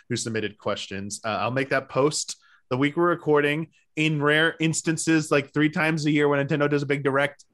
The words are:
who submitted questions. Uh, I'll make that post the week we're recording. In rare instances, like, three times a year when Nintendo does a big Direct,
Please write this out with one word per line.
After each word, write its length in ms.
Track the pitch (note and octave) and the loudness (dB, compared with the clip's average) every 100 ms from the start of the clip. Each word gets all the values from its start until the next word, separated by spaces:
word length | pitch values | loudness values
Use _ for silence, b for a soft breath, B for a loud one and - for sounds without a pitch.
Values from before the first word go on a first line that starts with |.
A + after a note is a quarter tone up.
| - | -6
who 60 | A#2 | -6
submitted 420 | A#2+ A2 G#2+ G2 | -4 -4 -6 -6
questions. 640 | - G2 - G2 G2+ - | -6 -6 -6 -10 -10 -8
Uh, 40 | A2+ | -6
I'll 220 | G2+ G#2+ | -4 -2
make 180 | B2+ C3+ | -2 -2
that 180 | C3+ C3 | -2 -2
post 480 | C3 C#3+ D3+ - - b b _ | 0 0 0 -6 -12 b b _
the 80 | B2+ | -2
week 220 | C#3+ C#3+ | 0 0
we're 100 | F3 | 0
recording. 600 | E3+ D3+ D3 C#3+ D3 E3 _ _ - | 0 2 2 2 -2 -6 _ _ -2
In 260 | D#3 D#3 | 0 2
rare 340 | C#3+ D3+ E3 D#3+ | 2 4 2 0
instances, 720 | D#3+ D#3 - D#3+ - D#3+ D3+ | -2 0 -2 -2 2 2 2
like, 240 | D3 C#3 | 0 0
three 160 | - D3+ | 0 0
times 340 | D#3 D#3 D#3+ | 2 0 0
a 60 | D3+ | 0
year 180 | D3 D3 | 2 2
when 180 | C#3+ C#3 | 2 0
Nintendo 220 | D3+ D3 | 0 2
does 140 | C#3+ | 0
a 40 | C#3 | 0
big 160 | C#3+ | 0
Direct, 420 | C#3 C3+ C#3+ - - | 2 2 0 -4 -20